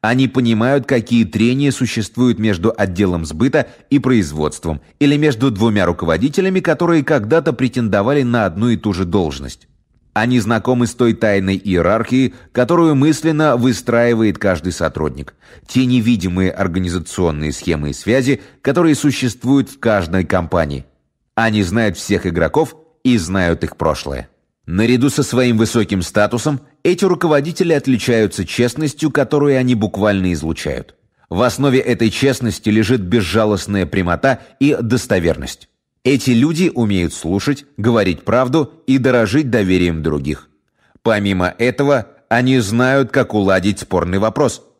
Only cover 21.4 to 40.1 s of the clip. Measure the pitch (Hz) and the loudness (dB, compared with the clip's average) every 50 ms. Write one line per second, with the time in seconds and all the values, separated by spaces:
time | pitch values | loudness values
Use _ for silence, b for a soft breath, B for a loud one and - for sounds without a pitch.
21.4 | 113 113 107 107 101 85 95 117 113 107 85 - - - 101 90 - 92 82 87 | -2 0 2 0 0 0 0 0 0 0 -2 -6 -4 -2 -2 -2 -2 -2 -2 0
22.4 | 80 78 - 147 160 - - - _ _ _ _ _ 131 123 110 85 78 92 98 | -2 0 2 0 0 -2 -4 -20 _ _ _ _ _ 0 2 2 0 -2 -2 0
23.4 | 90 85 85 - - 80 - _ 78 78 76 - - 69 69 62 - - _ _ | 0 0 0 -2 -4 -8 -6 _ -2 -2 -2 -2 -6 -10 -10 -10 -12 -16 _ _
24.4 | _ _ _ _ _ - 82 92 110 117 123 123 123 143 - - 139 - - 123 | _ _ _ _ _ -6 -2 0 2 2 2 2 2 0 0 0 -2 0 0 0
25.4 | 127 123 117 107 113 107 - 120 104 - 104 95 87 - - 107 104 104 - 120 | 2 2 2 2 0 2 2 -2 0 0 -2 -4 -4 -2 0 0 0 0 0 -4
26.4 | - 156 143 131 b b b b _ 165 180 175 202 190 180 - - 165 151 143 | -4 -4 -4 -4 b b b b _ -2 0 2 2 0 0 0 0 0 2 0
27.4 | 139 165 170 - 185 170 160 143 - - 131 110 - - 120 113 110 98 - - | 0 -2 -4 -2 0 0 0 0 2 0 0 0 0 0 2 2 2 0 -2 -6
28.4 | 95 - - - 120 123 - 151 156 147 - - - 156 - 147 139 - - - | -8 -6 -2 -2 -2 0 0 -2 -4 -4 -4 -2 -4 -2 0 0 0 0 0 0
29.4 | 147 143 139 131 127 127 123 110 104 101 - 98 101 107 101 98 92 92 87 76 | 2 2 2 2 2 0 0 0 0 -2 -2 0 0 0 2 0 0 -2 -2 -2
30.4 | 71 80 82 - - 76 67 60 - _ _ _ _ _ _ _ _ _ - - | -4 -6 -6 -4 -6 -8 -8 -8 -10 _ _ _ _ _ _ _ _ _ -2 0
31.4 | 117 123 - - 135 143 123 135 - 117 120 - 117 113 - - - 139 131 - | 0 0 0 0 0 2 2 2 2 0 -2 0 0 -2 0 0 0 0 0 0
32.4 | 127 113 95 - - 110 104 110 110 95 131 120 95 87 98 120 98 80 80 113 | -2 -6 -6 -2 -2 0 2 2 2 2 0 -2 0 0 0 0 0 0 0 0
33.4 | 110 107 104 95 - - 101 98 90 76 - 101 92 87 85 78 - 135 127 B | 2 2 0 -2 -2 -4 -2 -2 -2 -2 -2 -2 0 0 -2 0 0 0 0 B
34.4 | B B B B 135 143 147 - 117 113 120 123 - - 113 92 82 85 76 69 | B B B B 0 0 0 0 0 -2 -2 -2 0 0 -2 0 2 0 -2 -2
35.4 | 67 65 - _ - _ _ _ _ _ _ _ _ 127 143 131 - 131 123 113 | -6 -12 -14 _ -20 _ _ _ _ _ _ _ _ 0 0 2 2 2 2 4
36.4 | 127 160 170 156 190 170 - 123 117 104 101 92 85 82 - - - 78 92 98 | 4 2 2 0 0 0 0 0 0 0 0 0 0 -2 -4 -6 -6 -2 -2 -2
37.4 | - 147 143 - - _ _ - 104 123 117 113 101 92 85 - - - - 123 | 0 -2 -4 -4 -6 _ _ -2 0 2 2 4 2 2 -2 -4 -2 0 0 2
38.4 | 131 123 127 165 147 - - _ _ - 131 135 123 131 127 120 113 98 101 147 | 2 2 0 0 0 -2 -6 _ _ 0 0 2 2 2 2 2 2 2 0 0
39.4 | 156 127 113 120 101 92 92 92 90 87 82 80 76 78 | 0 0 0 0 2 2 2 2 2 0 -2 -2 -2 -2